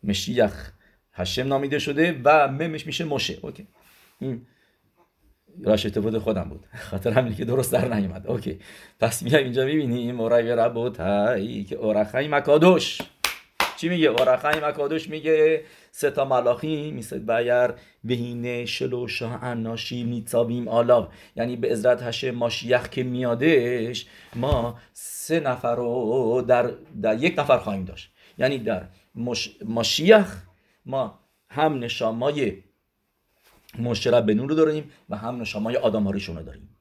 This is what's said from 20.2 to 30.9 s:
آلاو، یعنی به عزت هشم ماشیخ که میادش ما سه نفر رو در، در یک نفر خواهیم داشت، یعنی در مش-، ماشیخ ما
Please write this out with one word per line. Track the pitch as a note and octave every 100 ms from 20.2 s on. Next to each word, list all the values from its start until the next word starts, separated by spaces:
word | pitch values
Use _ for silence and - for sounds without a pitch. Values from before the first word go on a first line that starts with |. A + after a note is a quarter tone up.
| G#2+ A#2 A#2 A#2+ A#2
آلاو، | A2+ A#2+ B2 F#2+ - - -
یعنی | A#2 A#2+
به | B2
عزت | A2+ A#2 B2
هشم | A#2+ A#2 B2+
ماشیخ | A#2+ A#2+ A2+ A#2 B2 -
که | -
میادش | B2 B2 B2+ A#2 D3 D3 A#2+ B2 A2+ A#2 - - - A#2+
ما | B2+ C#3 A#2+ A#2 -
سه | - - - - E3
نفر | C#3+ B2 A#2+ A#2+
رو | A#2+ B2 A2 B2+ A#2 B2 A#2+
در، | B2 A#2+ - - A2+
در | A2 A2
یک | D#3 F3+
نفر | D3 B2+
خواهیم | - G2 F2+
داشت، | - - _ - -
یعنی | B2+ C#3
در | A2 G#2+ F#2 - _ -
مش-، | A#2+ A#2 - - G#2+
ماشیخ | A#2 A#2 - E3 G#3+ F#3+ F#2 - _ _ _
ما | -